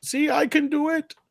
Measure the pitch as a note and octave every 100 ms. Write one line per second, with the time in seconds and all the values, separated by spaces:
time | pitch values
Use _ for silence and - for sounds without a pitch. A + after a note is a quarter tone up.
0 | - C4 D4+ C4 D4 D#4 C#4+ D4 D4+ D#4+
1 | D#4 - _